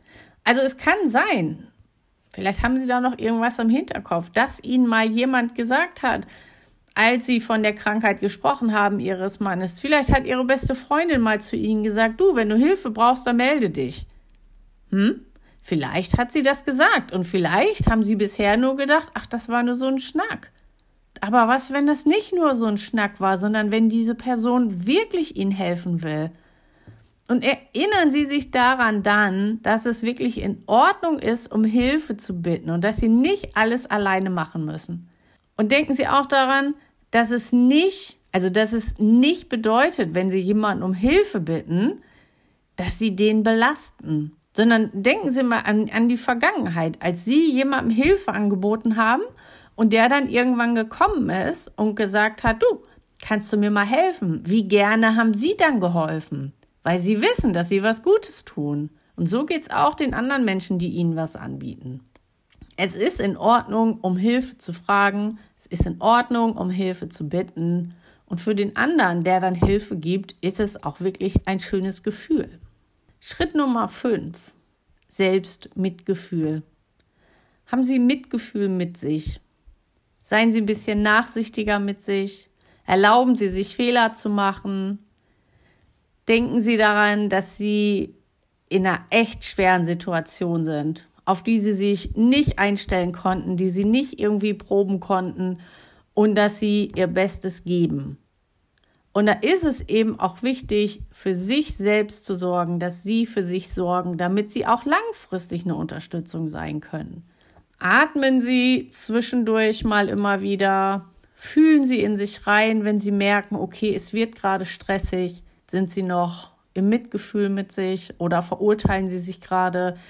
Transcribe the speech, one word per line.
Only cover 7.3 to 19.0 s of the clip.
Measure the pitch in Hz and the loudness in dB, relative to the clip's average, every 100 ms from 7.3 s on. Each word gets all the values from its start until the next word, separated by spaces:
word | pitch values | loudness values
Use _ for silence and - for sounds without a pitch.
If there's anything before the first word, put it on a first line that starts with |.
| 240 | 0
von | 226 220 | 0 0
der | 214 208 | 0 -2
Krankheit | 208 214 214 196 | -2 0 0 0
gesprochen | 202 - - 277 233 | -4 -2 0 0 0
haben | 214 202 202 | 2 2 0
Ihres | 190 185 196 196 | -4 -4 -6 -4
Mannes, | 202 180 185 - | -4 -2 -4 -2
vielleicht | 277 302 254 | 2 4 4
hat | 269 262 | 2 2
Ihre | 254 254 | 0 2
beste | 269 - 262 | 2 0 -4
Freundin | - 302 339 269 | 0 0 2 2
mal | 220 214 | 2 0
zu | - 220 | -2 -4
Ihnen | 214 214 | 0 0
gesagt, | 214 208 226 226 | 0 2 0 4
„Du, | 381 262 | 4 4
wenn | 214 | 2
du | 214 | 4
Hilfe | 294 381 247 | 4 2 -2
brauchst, | 214 233 254 254 | 2 4 4 0
dann | 240 | 2
melde | 254 302 208 | 2 2 0
dich.“ | 147 131 - - - _ _ _ - _ _ - | -2 -6 -8 -16 -20 _ _ _ -20 _ _ -4
Hm? | 190 208 - - _ _ _ | 0 2 0 -10 _ _ _
Vielleicht | - 160 139 165 180 - | -4 -4 -2 -4 -2 -2
hat | 240 | 0
sie | 311 | 0
das | 269 277 | 0 0
gesagt | - 262 359 349 - | -2 2 4 2 0
und | 185 175 | -4 -2
vielleicht | 190 165 190 381 415 - | 0 2 2 2 2 2
haben | 220 | 2
Sie | 208 214 | 2 0
bisher | 208 - 202 220 | -2 0 2 2
nur | 262 269 | 2 0
gedacht, | 277 302 | 2 2